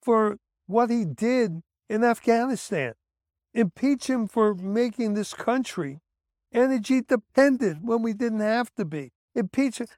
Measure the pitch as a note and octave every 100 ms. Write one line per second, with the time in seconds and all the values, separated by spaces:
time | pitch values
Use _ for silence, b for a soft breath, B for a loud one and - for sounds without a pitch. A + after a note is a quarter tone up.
0 | - A3+ G#3+ G#3 _ _ - G#3 A#3+ A#3
1 | F#3+ C3 A3+ B3+ A3+ E3 - _ - G#3+
2 | A#3+ A3+ - A3+ B3 A#3+ - F3 B2+ A2+
3 | _ _ _ _ _ A#3 G#3 - C4+ C#4
4 | - B3+ G#3+ - G#3+ F#3+ F#3 G#3 A#3+ A3
5 | A3+ G#3 G3+ - - B3 A#3+ - C#3+ C#3+
6 | _ _ _ _ _ A#3+ C4 C4 G#3 C4
7 | - B3 - - C#4 B3+ G#3+ D3+ A3+ A#3
8 | A3+ G#3 A#3+ A3 G#3+ A3+ A#3+ - F3 D3+
9 | C3 - _ - G3 - C#4 - A#3+